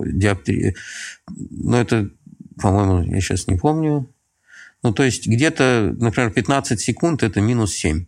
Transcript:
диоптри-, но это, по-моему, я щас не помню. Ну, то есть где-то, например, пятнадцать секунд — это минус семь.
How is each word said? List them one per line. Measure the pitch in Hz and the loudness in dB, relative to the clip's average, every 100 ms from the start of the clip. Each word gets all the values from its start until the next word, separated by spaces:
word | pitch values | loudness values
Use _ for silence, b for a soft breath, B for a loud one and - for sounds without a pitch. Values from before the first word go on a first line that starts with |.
| - | -4
диоптри-, | 76 101 98 - 101 98 B B B B B - - - | 0 0 0 -2 0 -2 B B B B B -16 -14 -12
но | - - 120 | -6 0 0
это, | 117 113 101 - - - - - | 2 0 -2 -8 -20 -20 -20 -2
по-моему, | 104 101 98 92 82 | 2 4 4 2 0
я | 95 | -2
щас | 92 95 - | -2 -2 -2
не | 92 | 0
помню. | 151 160 156 147 123 _ _ _ B B B _ | 2 2 0 0 -4 _ _ _ B B B _
Ну, | 123 | -2
то | 101 | 2
есть | 131 - - | 0 0 0
где-то, | 117 160 160 131 120 95 57 | 2 2 2 2 4 2 0
например, | 117 135 117 | 0 0 0
пятнадцать | 127 - 139 - 113 | 0 0 0 0 -4
секунд — | - 113 170 151 | -4 -2 -2 0
это | 110 101 | 0 0
минус | 107 120 104 | 0 0 -2
семь. | - 80 80 | -2 -2 -2